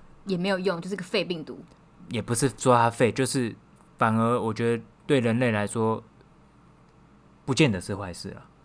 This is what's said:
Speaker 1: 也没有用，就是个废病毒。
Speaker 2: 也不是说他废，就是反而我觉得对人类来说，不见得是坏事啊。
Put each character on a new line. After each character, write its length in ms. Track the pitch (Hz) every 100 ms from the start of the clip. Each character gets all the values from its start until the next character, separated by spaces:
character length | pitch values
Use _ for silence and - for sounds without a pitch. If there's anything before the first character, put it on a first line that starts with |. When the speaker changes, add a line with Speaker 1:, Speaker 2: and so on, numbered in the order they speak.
| - - -
Speaker 1:
也 120 | 180
没 100 | 190
有 100 | 185
用， 220 | 190 170
就 80 | 185
是 60 | 196
个 80 |
废 200 | 175 208
病 200 | 170 170
毒。 160 | 143 104 - - - - -
Speaker 2:
也 120 | 117
不 120 | 104
是 160 | 117 135 -
说 180 | 131 120
他 140 | 117
废， 220 | - 117
就 140 | - 131
是 280 | 135 117 - - - - -
反 180 | 117 110
而 240 | 117 120
我 140 | 110
觉 220 | 110 117 117
得 80 | - - -
对 140 | 139
人 180 | 117 113
类 140 | 127
来 160 | 107 104
说， 340 | 117 110 110 - - - _ - _ - - - _ - - _ _ -
不 80 |
见 180 | 127 147
得 100 | 92
是 140 | - 98
坏 180 | 95
事 160 | 85 98
啊。 180 | - - _